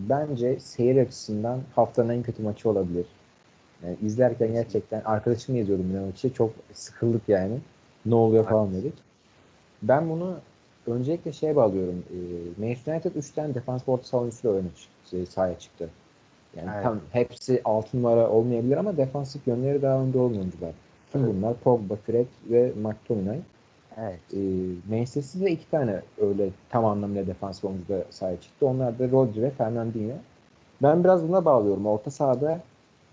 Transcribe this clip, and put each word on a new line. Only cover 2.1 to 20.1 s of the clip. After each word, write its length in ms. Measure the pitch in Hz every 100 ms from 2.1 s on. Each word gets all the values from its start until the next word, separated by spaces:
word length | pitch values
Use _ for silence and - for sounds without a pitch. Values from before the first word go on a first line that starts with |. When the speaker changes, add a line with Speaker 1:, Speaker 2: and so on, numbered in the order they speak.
Speaker 1:
en 100 | 120
kötü 200 | 117 -
maçı 260 | 107 104 113
olabilir. 360 | 101 90 87 87 - _ _ _ _ _ -
Yani 140 | 87 87
izlerken 360 | 107 113 123 117
Speaker 2:
Kesinlikle. 240 | 113 117
Speaker 1:
gerçekten 380 | 113 107 - 107 110
arkadaşımla 540 | 107 120 120 - 123
izliyordum 340 | 101 92 92
bir 60 | 95
maçı. 340 | 98 92 127
Çok 180 | 127 113 - -
sıkıldık 560 | - - - 117 113 -
yani. 280 | 98 95 135 - _ _ _ 110
Ne 100 | 117
oluyor 300 | 113 110 110
falan 140 | 107
Speaker 2:
Haklısın. 240 | 101 92
Speaker 1:
dedik. 100 | 135 - _ _ _ _ _ _ _ -
Ben 260 | 110 139 165
bunu 260 | 160 185 160 - _ _ _ -
öncelikle 440 | 120 127 170 165
şeye 240 | - 156 147
bağlıyorum. 480 | 107 95 90 90 -
E, 80 | 90 87 85 85 90
Manchester 320 | 113 123 151
United 220 | 160 175 151
üç 160 | 139
tane 240 | 156 151 127
defans 260 | 127 127 135
orta 160 | 127
saha 180 | - 123
oyuncusuyla 360 | 120 113 117 95
oyuna 120 | 90 -
çık-, 340 | - _ -
şey, 160 | 90 87
sahaya 340 | 95 92 82
çıktı. 300 | - - 82 - _ _ _ _ _ 80
Yani 140 | 90
Speaker 2:
Evet. 100 | 101
Speaker 1:
tam 160 | 117 107 -
hepsi 500 | 123 120 - - 123 113
altı 320 | 110 107 127
numara 320 | 120 117 113
olmayabilir 480 | 110 120 120 123 147
ama 200 | 208 156
defansif 500 | 131 143 139 147 131
yönleri 340 | 120 135 143
daha 200 | 135 131
önde 180 | 131